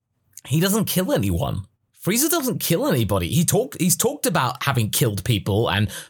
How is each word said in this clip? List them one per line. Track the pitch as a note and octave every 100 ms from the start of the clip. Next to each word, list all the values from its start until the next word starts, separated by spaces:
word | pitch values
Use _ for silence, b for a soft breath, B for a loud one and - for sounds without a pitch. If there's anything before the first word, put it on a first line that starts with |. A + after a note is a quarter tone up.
| _ _ _ - -
he | C#3+
doesn't | F#3+ A3 -
kill | F#3 G3
anyone. | C4+ G2+ E2+ C2+ A1+ - _ _ _
Frieza | - A3+ D#4
doesn't | F4 C4 F#3+
kill | - E3+ C#4+
anybody. | D3 G#2 G2 F2
He | C#3
talk-, | E3+ F#3+ B3 -
he's | F3+ -
talked | A3+ C#4+ B3+
about | E3+ B2+ -
having | - B2+ G#2+
killed | - B2+ G2
people | - G#2+ - G2+ A#2
and | F2+ - B B